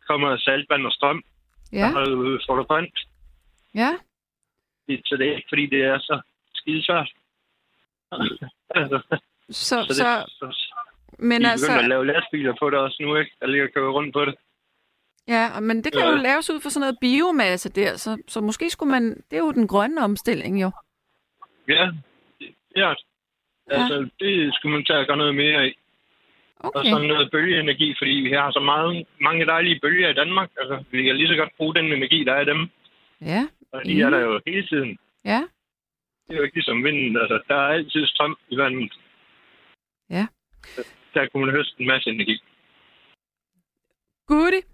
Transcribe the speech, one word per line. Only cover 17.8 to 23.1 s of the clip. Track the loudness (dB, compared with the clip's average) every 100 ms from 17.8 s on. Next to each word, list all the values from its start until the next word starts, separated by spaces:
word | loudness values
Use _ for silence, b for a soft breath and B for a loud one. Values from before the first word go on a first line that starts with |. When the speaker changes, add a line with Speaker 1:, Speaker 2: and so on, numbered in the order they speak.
| 0 -2
Speaker 2:
så, | -6 -8 -8
så | -4
måske | -4 -2 -4
skulle | -2 0
man... | 2 0 -4 -8
Det | -2
er |
jo | 0
den | 2 2
grønne | 2 0 0
omstilling | -2 -2 -2 -2 -2 -2
jo. | -2 -4 _ _ _ _ _ _ -20 _ -2
Speaker 1:
Ja, | 2 2 -2 -16 _ _ _ -20 _ _ 0
ja. | 0 0 -8